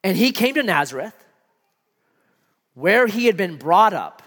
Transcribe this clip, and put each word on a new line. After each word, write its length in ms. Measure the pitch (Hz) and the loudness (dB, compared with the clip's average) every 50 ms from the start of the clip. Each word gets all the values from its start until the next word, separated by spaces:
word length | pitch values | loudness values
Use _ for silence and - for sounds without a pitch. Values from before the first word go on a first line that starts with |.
| - | -2
And 120 | 196 185 | -2 0
he 140 | 170 226 - | 2 0 0
came 240 | - - 220 254 277 | 0 0 -2 0 0
to 80 | 311 | -2
Nazareth, 520 | 269 208 170 151 143 135 131 131 156 220 - _ _ _ _ _ _ _ _ _ _ _ _ _ _ _ _ _ _ _ _ _ _ _ _ _ _ _ _ _ _ _ _ | -2 0 0 -2 -2 -2 -6 -12 -12 -12 -14 _ _ _ _ _ _ _ _ _ _ _ _ _ _ _ _ _ _ _ _ _ _ _ _ _ _ _ _ _ _ _ _
where 320 | 127 135 180 208 240 254 | -4 0 2 2 2 2
he 180 | 226 196 233 240 | 2 0 0 0
had 120 | 240 208 | 0 0
been 200 | 170 196 180 160 | 0 -4 -6 -6
brought 380 | 135 131 156 170 196 220 214 185 | -8 -2 2 4 4 4 4 2
up. 280 | 143 92 73 - - _ | -4 -10 -10 -14 -20 _